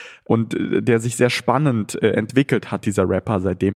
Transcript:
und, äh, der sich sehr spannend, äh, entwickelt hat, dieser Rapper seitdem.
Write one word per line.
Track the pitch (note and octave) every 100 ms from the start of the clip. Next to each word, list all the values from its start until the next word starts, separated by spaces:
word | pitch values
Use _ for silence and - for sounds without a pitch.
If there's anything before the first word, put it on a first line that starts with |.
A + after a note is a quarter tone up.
| - -
und, | - A2+ A2+
äh, | - - -
der | A2 A2+
sich | A#2+ -
sehr | B2
spannend, | - - B2+ D3+ A#2 G2 -
äh, | A2
entwickelt | G#2 A2 B2+ C#3+ A2+ -
hat, | G2 G#2+
dieser | G2 F#2
Rapper | F#2+ - G2+
seitdem. | F#2+ F#2 G2